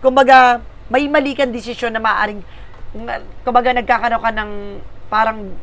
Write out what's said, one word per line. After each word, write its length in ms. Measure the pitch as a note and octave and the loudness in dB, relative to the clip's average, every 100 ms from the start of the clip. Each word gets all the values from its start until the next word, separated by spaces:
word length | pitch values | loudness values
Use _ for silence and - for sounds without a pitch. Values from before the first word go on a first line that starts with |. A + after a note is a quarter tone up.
| C4+ | 4
Kumbaga, 560 | C4 C4 C4 B3+ A#3+ - - - | 4 8 8 8 4 -4 -16 -2
may 160 | B3 C#4+ | 0 2
mali 240 | D4 C#4 | 0 0
kang 160 | C4+ C4+ | -2 -2
desisyon 480 | A#3 G#3+ A#3+ A#3 A3 | -2 -8 -6 -4 -2
na 60 | |
maaaring, 420 | A3 - G#3 G#3 - - - - - G#3+ A#3 A#3 - - | -2 0 -2 -4 -14 -16 -16 -14 -12 -10 -8 -10 -10 -8
kumbaga, 320 | - A#3+ B3 | 2 2 2
nagkakaroon 480 | B3 A#3+ A#3+ A#3 A3+ | 0 0 0 0 -2
ka 100 | A3+ G#3+ | -2 -4
ng 140 | G#3 G3 G3+ G3 - - - | -6 -6 -8 -12 -12 -14 -4
parang 400 | G#3+ A3 A3 G3+ F#3 | 0 0 -2 -8 -10